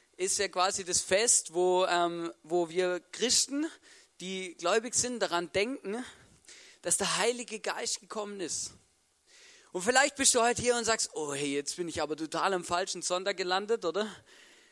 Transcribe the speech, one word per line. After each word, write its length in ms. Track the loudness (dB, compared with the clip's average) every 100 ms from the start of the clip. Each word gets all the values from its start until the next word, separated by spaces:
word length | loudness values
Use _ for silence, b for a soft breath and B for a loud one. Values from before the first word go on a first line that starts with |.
| b -6
ist 220 | -2 -2
ja 100 | -2
quasi 360 | 0 0 0
das 160 | -2 -2
Fest, 540 | 2 4 4 4 2
wo, 300 | 2 4 4 4
ähm, 460 | 4 2 0 -8 -10
wo 260 | -2 0 2
wir 320 | 2 0 -2 -6
Christen, 540 | -4 2 2 2 -2 -4 -8 B B B -14
die 360 | -8 -6 -8 -4
gläubig 380 | 2 2 2
sind, 260 | -2 -2 0
daran 320 | 0 0 0
denken, 520 | 0 0 -2 -6 -6 -8 B B -20 B B B B
dass 140 | -2 0
der 220 | 0 2
Heilige 420 | 2 0 -6 -8
Geist 400 | -6 -4 -4 -6
gekommen 400 | -8 -8 -6 -6
ist. 320 | -6 -6 -8 -12 _ _ _ _ B B B B B
Und 100 | -2
vielleicht 340 | 4 6 4 4
bist 180 | 4
du 80 | 4
heute 180 | 4 2
hier 140 | 2
und 100 | 2
sagst, 260 | 2 0 -2
„Oh 180 | -4 -4
hey, 220 | -2 -2
jetzt 220 | -2 -4 -6
bin 120 | -6
ich 140 | -4
aber 140 | -4 -4
total 360 | -4 -2 0
am 120 | 0
falschen 380 | -2 -2 -2 -6
Sonntag 340 | -4 -2 -2 -4
gelandet, 480 | -2 -2 0 -2
oder? 240 | 0 -2 -4 B B B B B B